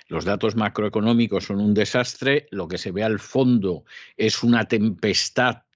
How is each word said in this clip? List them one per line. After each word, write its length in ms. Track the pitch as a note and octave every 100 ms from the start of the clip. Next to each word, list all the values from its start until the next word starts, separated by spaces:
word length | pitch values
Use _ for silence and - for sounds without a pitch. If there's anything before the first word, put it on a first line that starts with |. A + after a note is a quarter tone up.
| -
los 160 | E2
datos 320 | E2 G2+ A2 A2
macroeconómicos 880 | G#2 - G#2+ G#2+ A2 A#2 A2+ G2 -
son 140 | G2+
un 140 | G#2
desastre, 760 | G#2 G2+ B2 A#2+ - C3 C#3+ -
lo 200 | G2+ F2
que 80 | F2+
se 140 | G#2
ve 120 | F2+
al 160 | A2 A2
fondo 640 | - C3 B2+ A#2+ F#2+ E2+ - - - -
es 260 | A2 -
una 240 | A#2 A#2+ A2
tempestad 1000 | A#2 G#2+ F2+ G#2+ F#2 - - B2 A#2 _